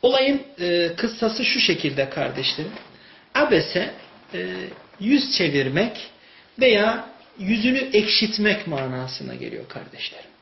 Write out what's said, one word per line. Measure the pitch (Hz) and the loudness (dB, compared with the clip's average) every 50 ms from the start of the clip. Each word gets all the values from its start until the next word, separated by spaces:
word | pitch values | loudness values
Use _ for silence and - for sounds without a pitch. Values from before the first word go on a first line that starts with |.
Olayın, | - 254 269 269 262 277 285 269 - - - - | 2 2 4 4 4 2 2 0 -2 -8 -10 -6
e, | 175 175 175 175 170 165 170 | -2 0 2 2 2 0 -2
kıssası | - - 226 - - 226 220 220 - 247 | -2 -4 -4 -2 -2 -2 -2 -2 0 -2
şu | - - 254 | 0 0 2
şekilde | - - 170 156 - 147 135 135 135 135 | 2 2 0 0 0 -4 -2 -2 -4 -2
kardeşlerim. | - 156 139 131 131 131 135 - - - 156 - - - - - - - - - - - - _ _ | -2 -4 -4 -4 -4 -4 -4 -4 -4 -4 -6 -8 -10 -14 -18 -20 -20 -20 -20 -20 -20 -20 -20 _ _
Abese, | - 294 302 220 160 143 - - 175 208 - - - - - - - - - - | 0 4 4 4 4 2 2 -2 -4 -4 -4 -8 -14 -20 -20 -20 -20 -20 -14 -10
e, | 180 180 185 185 185 185 185 - - - - - - | -8 -8 -6 -8 -8 -10 -12 -14 -16 -20 -20 -16 -6
yüz | 185 220 285 277 - - - | 2 4 4 4 4 0 0
çevirmek | - 185 160 143 139 131 127 135 165 214 240 - - - - - _ - - - - - _ _ - | 0 0 2 2 2 0 2 2 2 0 0 -2 -8 -14 -16 -18 _ -20 -20 -20 -20 -20 _ _ 4
veya | 262 254 220 202 208 220 233 - - - - - - - _ - | 6 6 6 6 4 2 0 -2 -8 -14 -18 -20 -20 -20 _ -8
yüzünü | 190 185 226 220 214 254 254 269 | -2 0 0 2 2 2 2 2
ekşitmek | 254 - - 208 208 - - - 220 214 - - 208 208 196 208 - | 0 2 2 2 4 4 2 2 2 0 0 2 2 2 2 2 -2
manasına | 170 156 135 135 127 127 127 127 131 - - 139 123 123 | -4 -4 -4 -4 -4 -4 -6 -8 -8 -10 -10 -10 -10 -10
geliyor | 123 131 113 117 110 120 - | -10 -10 -10 -10 -12 -12 -12
kardeşlerim. | - - - - - - - - - - - - - _ | -14 -14 -14 -14 -14 -12 -12 -12 -12 -14 -20 -20 -20 _